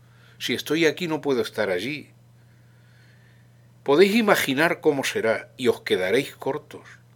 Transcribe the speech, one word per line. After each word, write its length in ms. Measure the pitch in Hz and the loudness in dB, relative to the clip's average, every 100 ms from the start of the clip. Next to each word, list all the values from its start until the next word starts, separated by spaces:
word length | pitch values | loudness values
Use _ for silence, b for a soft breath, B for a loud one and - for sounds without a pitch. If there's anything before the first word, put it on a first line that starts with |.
| b b b b | b b b b
Si 160 | - | -6
estoy 320 | 113 - 160 156 | -6 -2 0 0
aquí 220 | 147 175 | 0 -4
no 120 | 156 | -4
puedo 220 | 143 123 | -2 -2
estar 300 | 107 - 101 | -2 -4 -2
allí. 400 | 90 123 147 - - _ b b b b b b b b b b b b b b _ | -2 -4 -10 -14 -20 _ b b b b b b b b b b b b b b _
Podéis 340 | - 147 196 226 | 2 4 6 4
imaginar 680 | 208 175 - 131 170 170 | 2 2 2 0 0 0
cómo 220 | 160 139 | 0 0
será 460 | - 107 110 101 - - | -2 -2 -2 -2 -6 -2
y 100 | 120 | 0
os 140 | - | 0
quedaréis 540 | - 98 92 120 139 - | -2 -2 0 0 -2 -6
cortos. 520 | 135 143 - - - - _ | -8 -8 -10 -20 -20 -20 _